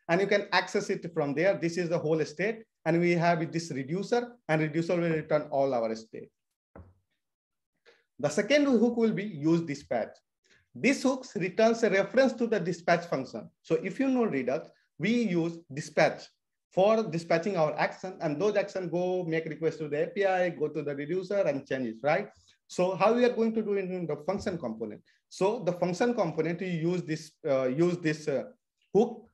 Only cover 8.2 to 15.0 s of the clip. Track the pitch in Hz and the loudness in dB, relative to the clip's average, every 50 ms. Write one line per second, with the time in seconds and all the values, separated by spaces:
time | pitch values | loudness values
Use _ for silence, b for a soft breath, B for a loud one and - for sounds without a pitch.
8.2 | 127 143 - 214 202 - 277 294 285 277 254 202 226 240 220 233 226 220 175 185 | -4 -2 0 0 2 4 4 4 6 4 4 4 4 4 4 2 2 2 2 0
9.2 | 202 214 170 139 147 160 170 170 165 143 143 - - - 127 113 104 - - _ | -4 -6 -6 -2 2 2 2 2 2 -2 -6 -8 -6 -4 -4 -2 -2 -4 -8 _
10.2 | _ _ _ _ b b b b b b - 120 139 247 277 - - 254 269 262 | _ _ _ _ b b b b b b -6 0 2 2 2 2 0 0 0 -2
11.2 | - - - 196 190 180 180 - 220 226 233 233 233 196 185 196 196 196 - 254 | -6 -8 -6 -4 -4 -2 2 2 4 4 4 2 2 2 2 2 0 2 2 4
12.2 | 269 262 262 - 240 226 220 196 165 185 175 - - 180 175 170 170 - 160 135 | 4 4 2 0 -2 0 0 -2 -2 -2 -6 -2 2 2 2 2 2 -2 -4 -4
13.2 | 127 - - 110 113 - - _ _ - 165 160 185 185 180 - 262 269 254 247 | -4 -6 -10 -12 -14 -16 -20 _ _ -2 -2 -2 -2 -4 -4 0 0 2 2 2
14.2 | 226 196 143 135 120 120 135 165 - - _ _ _ _ _ - | 2 0 0 -2 -2 -2 -2 -4 -6 -10 _ _ _ _ _ -4